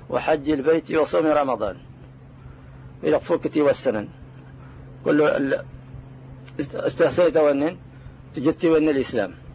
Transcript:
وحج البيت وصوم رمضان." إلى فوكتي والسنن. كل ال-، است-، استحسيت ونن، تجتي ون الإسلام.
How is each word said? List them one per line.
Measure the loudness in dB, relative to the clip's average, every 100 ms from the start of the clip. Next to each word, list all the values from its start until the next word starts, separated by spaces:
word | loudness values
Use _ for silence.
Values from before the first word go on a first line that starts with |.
| -6
وحج | -4 0 0 0
البيت | 0 2 2 2
وصوم | 0 2 2 4
رمضان." | 2 2 0 -4 -6 -16 -20 -20 -20 -20 -20 -20 -20 -20 -20 -20 -6
إلى | 0 0
فوكتي | 0 -2 0 0
والسنن. | 2 2 0 -2 -4 -12 -20 -20 -20 -20 -20 -20 -20 -8
كل | 0 2
ال-، | 4 2 0 -2 -6 -18 -18 -18 -18 -20 -18 -18 -16 -10
است-، | -8
استحسيت | -4 -4 0 0 4 4 6
ونن، | 4 4 0 -4 -16 -20 -20 -20 -16
تجتي | -2 -2 2 2
ون | 4 4
الإسلام. | 0 0 -2 -4 -6 -20